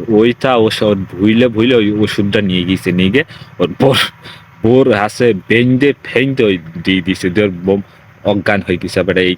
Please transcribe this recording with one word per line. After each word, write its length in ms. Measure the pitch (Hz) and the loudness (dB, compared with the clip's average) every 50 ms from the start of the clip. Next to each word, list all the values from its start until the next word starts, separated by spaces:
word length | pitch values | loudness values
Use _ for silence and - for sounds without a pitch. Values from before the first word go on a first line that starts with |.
| - | -4
ওইটা 480 | - 110 104 113 120 120 - - 135 127 | 0 2 4 4 2 2 0 0 0 2
ও 140 | 120 110 110 | 2 2 0
সব 340 | - - 113 107 104 98 92 | 0 0 0 0 0 -2 -4
ভুইলে 440 | - - 85 98 107 113 117 123 | -6 -4 0 0 2 4 4 2
ভুইলে 280 | 123 113 107 117 123 131 | 2 2 0 2 2 2
ওই 160 | 120 107 101 | 2 2 0
ওষুধটা 500 | 107 104 107 101 - - 101 101 95 113 | 0 0 -2 -2 -2 -2 -2 0 0 0
নিয়ে 220 | 104 95 92 92 87 | 0 0 0 -2 0
গিয়েছে, 280 | 87 95 90 - - | 0 -2 -2 -2 -2
নিয়ে 180 | 87 90 92 95 | 0 0 2 2
গিয়ে 140 | 104 139 - - - - - - - - | 2 0 -2 -2 -8 -20 -20 -12 -6 -4
ওর 140 | - - - - | -4 -4 0 0
বউর, 160 | - 135 135 - - - - - - - - - - - - - - | 2 2 2 2 -2 -4 -8 -14 -20 -20 -20 -20 -20 -20 -10 -4 0
বউর 300 | 110 123 131 135 135 113 | 2 4 4 4 4 2
হাসে 400 | 101 101 107 - - 123 120 107 92 - | 0 0 -2 -2 0 0 0 0 0 -2
বেঁধে 460 | - 107 117 123 127 127 127 143 143 131 - - | 0 0 2 2 2 2 2 2 0 0 -2 -6
ফেঁদে 400 | - - 120 131 139 135 131 120 | -4 -2 -2 -2 -2 0 0 0
ওই 140 | 104 95 90 80 80 - 85 82 | 0 0 -2 -6 -10 -14 -8 -4
দিয়ে 180 | 98 95 95 | -2 -2 -2
দিছে, 280 | 85 92 95 - - 92 | -2 -4 -4 -4 -4 -2
দিয়ে 160 | 85 104 104 | 0 0 0
ওর 60 | 101 | -2
বউ 300 | 92 87 87 98 98 101 98 - - - - - - _ - | -2 -4 -2 -2 -2 -2 -2 -8 -16 -20 -20 -20 -18 _ -4
অজ্ঞান 380 | 98 104 101 90 - 104 101 92 | -4 -2 -2 0 -2 -2 -2 -2
হয়ে 100 | - 92 | -4 -4
গেছে। 260 | 85 - 90 - 95 87 | -4 -6 -4 -4 -2 -2
বেটা 180 | 90 90 90 | 0 0 0
এই 140 | 92 90 90 | 0 0 -2